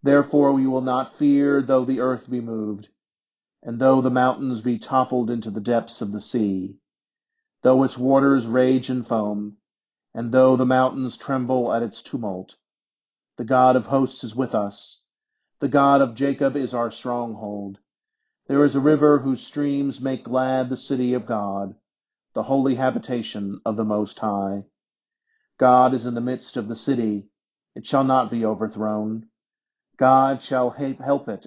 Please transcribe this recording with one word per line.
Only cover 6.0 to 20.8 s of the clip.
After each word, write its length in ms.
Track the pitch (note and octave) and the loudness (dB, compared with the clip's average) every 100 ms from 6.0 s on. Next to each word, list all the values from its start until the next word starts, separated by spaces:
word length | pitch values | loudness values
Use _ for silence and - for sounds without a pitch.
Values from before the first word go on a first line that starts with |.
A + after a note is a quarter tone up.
of 100 | G#2 | -8
the 80 | G2+ | -8
sea, 560 | - B2 G#2 F#2+ F#2 - _ _ _ _ _ _ _ _ | -6 -2 -2 -2 -6 -14 _ _ _ _ _ _ _ _
though 200 | B2+ C3 | 2 4
its 120 | C3 B2 | 2 0
waters 500 | B2+ C3+ C#3 C#3 A2+ | 2 4 4 2 0
rage 440 | A#2+ B2+ C3 B2 | 2 4 2 0
and 140 | B2+ | -6
foam, 520 | A#2 A#2 G#2 G#2 G#2 G#2 _ _ _ _ _ | -2 -4 -2 -4 -8 -12 _ _ _ _ _
and 180 | - A#2 | -10 -2
though 260 | B2+ C3 B2+ | 4 6 6
the 100 | B2+ | 4
mountains 500 | B2+ C3 C3 B2+ - | 4 2 0 -8 -8
tremble 560 | - C3+ B2 B2+ A#2 | -6 -6 -2 -2 0
at 100 | A2+ | -2
its 200 | A#2 - | -4 -8
tumult. 540 | - C3+ A2 F#2 F#2 - _ _ _ _ _ _ _ _ | -10 -8 -6 -8 -12 -20 _ _ _ _ _ _ _ _
The 80 | A2+ | 0
God 300 | B2+ B2+ B2+ | 4 6 4
of 100 | A2 | 2
hosts 380 | C#3 B2+ - | 0 0 -4
is 120 | A#2+ G#2+ | -12 -6
with 180 | B2+ | -4
us. 480 | A2+ G2+ - - - _ _ _ _ _ _ | -2 -4 -8 -16 -20 _ _ _ _ _ _
The 80 | C#3+ | 0
God 340 | C#3+ C#3 C#3 | 2 4 4
of 120 | C3+ | 2
Jacob 400 | A2+ C#3 C3+ C#3 | 0 -4 0 -2
is 200 | C3+ B2+ | -2 -4
our 160 | B2 A#2 | -4 -4
stronghold. 880 | A2+ B2+ A#2+ A#2+ G#2 G#2 G#2 G2+ G2 _ _ _ _ _ _ _ | -6 -6 -6 -6 -8 -10 -10 -10 -14 _ _ _ _ _ _ _
There 160 | C#3 | 4
is 140 | D3 C#3 | 4 4
a 40 | |
river 400 | C#3 D3+ D3 D3 | 2 4 6 4
whose 240 | C3 B2+ | 2 -4
streams 580 | - D3 C#3+ C#3 C#3 C3 | -6 -4 -2 -2 -2 -4
make 200 | C3 C3 | -4 -6
glad 440 | B2 B2+ C3 C3 B2+ | -4 -2 0 -2 -2
the 80 | |
city 380 | B2+ | -6